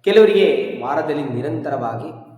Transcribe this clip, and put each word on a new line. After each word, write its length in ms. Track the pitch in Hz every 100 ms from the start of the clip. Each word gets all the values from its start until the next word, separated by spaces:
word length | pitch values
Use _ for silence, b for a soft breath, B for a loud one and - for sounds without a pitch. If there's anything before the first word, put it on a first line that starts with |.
ಕೆಲವರಿಗೆ 720 | 196 214 208 202 175 131 - -
ವಾರದಲ್ಲಿ 380 | 123 151 156 147
ನಿರಂತರವಾಗಿ 880 | 135 120 143 160 147 135 120 113 - - -